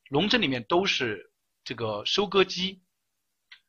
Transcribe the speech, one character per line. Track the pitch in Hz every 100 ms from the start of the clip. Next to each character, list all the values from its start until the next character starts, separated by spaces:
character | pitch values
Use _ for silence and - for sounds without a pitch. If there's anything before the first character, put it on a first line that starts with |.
| -
农 | 135 202
村 | 226
里 | 170
面 | 127
都 | 117 175
是 | 196 - 123 98 - _ _ _
这 | -
个 | 117 113 104
收 | 110 - 202
割 | 196
机 | 185 180 185 190 _ _ _ _ _ _ _ -